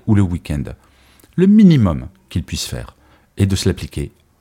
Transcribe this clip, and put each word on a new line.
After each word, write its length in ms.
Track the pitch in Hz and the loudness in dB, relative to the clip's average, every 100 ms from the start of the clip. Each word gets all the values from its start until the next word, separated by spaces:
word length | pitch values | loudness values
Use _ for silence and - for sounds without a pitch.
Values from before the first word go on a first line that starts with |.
| - | 0
ou 80 | 101 | 0
le 60 | |
week-end, 420 | 92 87 - 73 55 - _ _ _ _ _ - | 0 -4 -8 -8 -8 -14 _ _ _ _ _ 0
le 120 | 196 | 4
minimum 600 | 214 190 143 95 67 78 - _ | 6 6 6 2 -2 -8 -18 _
qu'il 140 | 87 | -10
puisse 220 | - 78 - | -8 -10 -10
faire 300 | 62 - - _ _ _ - | -12 -14 -20 _ _ _ -4
est 80 | 98 | -2
de 100 | 95 | 0
se 120 | 98 | -2
l'appliquer 440 | 87 78 - 71 - _ _ | -4 -8 -10 -12 -14 _ _